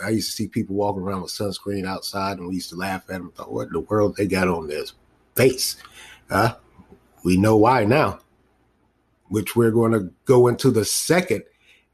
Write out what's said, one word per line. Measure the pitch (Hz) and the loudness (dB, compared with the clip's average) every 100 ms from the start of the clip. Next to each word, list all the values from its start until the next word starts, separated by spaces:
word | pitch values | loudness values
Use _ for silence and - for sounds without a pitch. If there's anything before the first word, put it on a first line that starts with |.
I | 95 | -4
used | 110 95 | -2 -2
to | - | -6
see | 104 | -6
people | 120 95 98 | -4 -4 -2
walking | 101 98 | -2 -2
around | 92 95 | -4 -6
with | 87 | -8
sunscreen | - 104 95 101 101 95 | -8 -6 -8 -6 -6 -6
outside, | 95 - 101 95 92 | -8 -8 -6 -6 -6
and | 87 | -8
we | 95 | -8
used | - | -8
to | 85 | -8
laugh | 95 95 | -8 -8
at | - | -8
them. | 92 78 | -12 -12
Thought, | - - | -16 -10
"What | - 101 | -8 -6
in | |
the | 85 | -8
world | - 107 104 | -2 0 0
they | 95 104 | 0 -2
got | 92 92 | 0 0
on | 82 78 | 0 -4
their | 73 69 - _ _ _ - | -8 -8 -14 _ _ _ 2
face?" | 127 - - - - - - - - | 2 2 -4 -8 -16 -20 -20 -20 -4
Huh? | 95 113 - _ _ - - _ _ | 0 0 -2 _ _ -20 -20 _ _
We | 85 92 | 0 4
know | 104 110 | 6 6
why | 110 131 | 6 4
now, | 104 143 113 87 _ _ _ _ _ _ _ _ _ _ - | 2 2 0 -4 _ _ _ _ _ _ _ _ _ _ -6
which | 104 95 117 | -6 -2 2
we're | 117 | 2
gonna | 113 113 113 90 - - | 4 2 2 -2 -4 4
go | 127 123 | 6 6
into | - 135 | 4 2
the | 110 | 2
second. | 98 - - 170 185 104 - _ _ _ _ | 0 -2 0 0 0 -4 -6 _ _ _ _